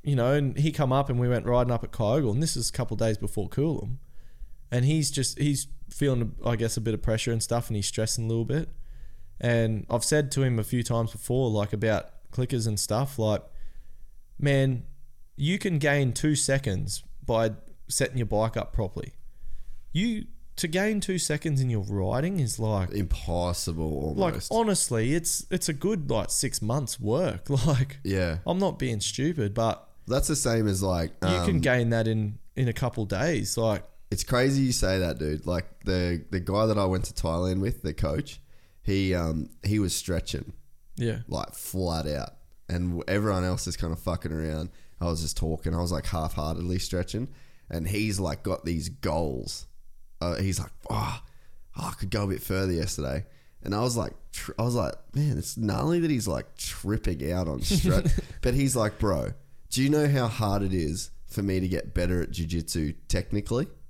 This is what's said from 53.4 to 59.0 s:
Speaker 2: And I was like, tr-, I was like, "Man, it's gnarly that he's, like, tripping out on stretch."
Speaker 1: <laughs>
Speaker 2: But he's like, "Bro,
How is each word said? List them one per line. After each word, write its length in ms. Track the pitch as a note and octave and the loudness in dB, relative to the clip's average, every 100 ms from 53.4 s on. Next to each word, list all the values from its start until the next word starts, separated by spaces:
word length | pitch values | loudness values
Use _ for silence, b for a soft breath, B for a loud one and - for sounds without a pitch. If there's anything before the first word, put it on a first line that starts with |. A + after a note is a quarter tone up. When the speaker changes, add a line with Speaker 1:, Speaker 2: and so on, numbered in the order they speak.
| b b | b b
Speaker 2:
And 100 | - | -4
I 60 | G2+ | 0
was 160 | B2 A#2+ | 0 0
like, 180 | - - - | -2 -6 -12
tr-, 200 | - - - | -10 -10 -2
I 40 | |
was 120 | A#2 | 0
like, 200 | A#2+ D#2 - - | 2 0 -4 -6
"Man, 240 | C#3 D3 - | 0 0 0
it's 180 | - - | -4 -2
gnarly 440 | A2 - D3 F3 | 0 2 2 2
that 100 | E3 | 2
he's, 160 | C3+ G2 | 0 0
like, 280 | C2 - - | -2 -6 -10
tripping 720 | - - G2 A2 - D#2+ C#2 | -8 -6 -2 0 0 -2 0
out 140 | F2+ E2+ | 0 0
on 140 | C2+ | -2
stretch." 480 | - G3 F3+ - - - - | 2 4 6 4 6 2 2
Speaker 1:
<laughs> 140 | - | -2
Speaker 2:
But 120 | B2+ | 2
he's 200 | A#2+ C#3 A#2+ | 4 2 2
like, 220 | G#2+ | 0
"Bro, 340 | - | 2